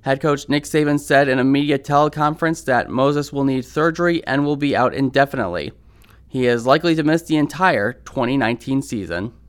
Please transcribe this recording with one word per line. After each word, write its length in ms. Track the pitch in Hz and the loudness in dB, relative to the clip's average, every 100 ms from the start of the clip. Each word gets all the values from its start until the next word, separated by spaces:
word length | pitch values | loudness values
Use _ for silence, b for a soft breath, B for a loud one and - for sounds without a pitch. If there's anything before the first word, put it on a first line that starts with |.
Head 180 | 135 135 | -2 -2
coach 280 | 156 143 - | 0 -2 -2
Nick 140 | 147 | -4
Saban 380 | 143 156 147 147 | 0 0 2 0
said 260 | 143 143 143 | 2 2 4
in 140 | 131 | 2
a 40 | |
media 320 | 131 139 147 139 | 2 2 2 -2
teleconference 880 | 139 143 151 151 151 156 165 160 - | 0 2 2 0 -2 0 -2 -2 0
that 220 | 120 - | 0 0
Moses 440 | 113 139 147 139 | 0 0 0 -4
will 100 | 143 | -2
need 220 | 135 131 | -2 -2
surgery 600 | 123 151 165 165 175 170 - | -4 -2 0 0 0 0 -2
and 160 | 135 | -2
will 100 | 143 | 0
be 220 | 143 147 113 | 0 0 2
out 180 | 123 | 0
indefinitely. 800 | 71 135 135 139 135 98 87 71 - b b b b b | 0 0 2 0 0 -4 -4 -8 -12 b b b b b
He 180 | 131 123 | -2 0
is 180 | 120 | 2
likely 300 | 120 151 170 | 2 2 4
to 80 | 160 | 2
miss 200 | 151 165 | 2 0
the 140 | 165 156 | 0 0
entire 580 | 143 147 185 131 101 123 | 0 0 0 2 -2 -4
twenty 320 | - 135 120 135 | -10 -4 -2 0
nineteen 440 | 113 120 - 135 | 0 -2 -2 -4
season. 520 | 135 113 87 85 107 - | -4 -8 -6 -6 -6 -12